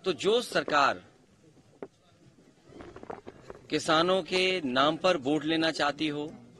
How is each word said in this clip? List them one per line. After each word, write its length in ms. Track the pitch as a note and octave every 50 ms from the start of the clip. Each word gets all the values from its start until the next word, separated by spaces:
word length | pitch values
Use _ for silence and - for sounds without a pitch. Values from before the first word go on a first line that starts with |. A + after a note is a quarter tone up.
| -
तो 100 | F#3+ E3
जो 280 | A#2+ C#3+ F#3 A3 B3
सरकार 600 | A3 - - F3 C#3+ - D3+ C#3+ C#3 B2 G2+ F2+ - - _ _ _ _ - _ _ - _ - _ _ _ _ - - _ _ _ _ _ _ - - _ _ - - _ _ _ - - - - - - - - - - - _ - - - - - - - - -
किसानों 540 | D3+ D3+ - - D#3+ D#3+ E3+ F3+ F#3 F#3+ D#3+
के 380 | - F3+ F#3 F#3 F#3 F#3 F#3
नाम 360 | D3+ C3 B2 C3 C#3 D3+ D#3+
पर 200 | D3+ - F#3 F3+
वोट 280 | D#3+ A#2+ C3+ D3+ D#3 C#3+
लेना 260 | D#3 E3 D#3+ D#3+ E3
चाहती 360 | D3 - D3+ C#3+ C#3+ C#3+ D#3+
हो 260 | D3+ D3 D3 D3 D#3+ - - - - -